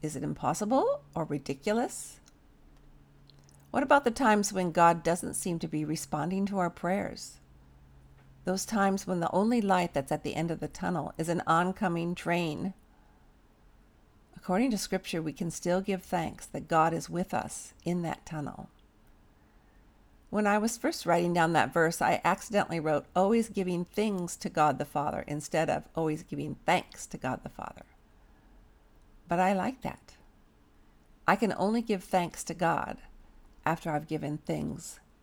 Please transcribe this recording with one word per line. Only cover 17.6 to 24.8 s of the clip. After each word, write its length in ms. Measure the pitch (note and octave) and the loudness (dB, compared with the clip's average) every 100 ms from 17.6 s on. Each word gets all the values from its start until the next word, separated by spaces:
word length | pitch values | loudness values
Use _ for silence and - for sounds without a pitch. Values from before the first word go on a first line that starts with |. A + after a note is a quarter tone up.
| - - | -14 -8
in 180 | E3+ F3 | -4 -2
that 220 | E3 - | -4 -8
tunnel. 440 | - D#3+ C#3+ - - - - _ - - - _ _ _ _ - - - - - - | -10 -10 -8 -10 -16 -20 -20 _ -20 -20 -20 _ _ _ _ -20 -20 -20 -20 -20 -4
When 160 | G3+ G#3 | 0 4
I 120 | G#3 | 4
was 180 | A3+ - | 2 0
first 300 | D4 - - | -2 -2 2
writing 260 | F3 F3 | 4 4
down 220 | F3 E3 | 4 4
that 180 | D#3+ A2+ | 4 4
verse, 280 | F3 E3 - | 4 2 2
I 200 | A#2+ - | 2 2
accidentally 560 | E3 F#3 - G3+ - E3 | 2 0 0 0 0 -2
wrote, 280 | D#3 D3 - F3+ | 0 0 0 2
"Always 320 | G3 A#3 A3 | 4 4 2
giving 360 | G3 F#3 F3 | -2 -2 -2
things 520 | F3 - G#3+ F#3+ F3 - | -2 -2 0 -2 -4 -6
to 120 | - | -4
God 300 | E3 D3+ | 2 4
the 60 | C3 | 2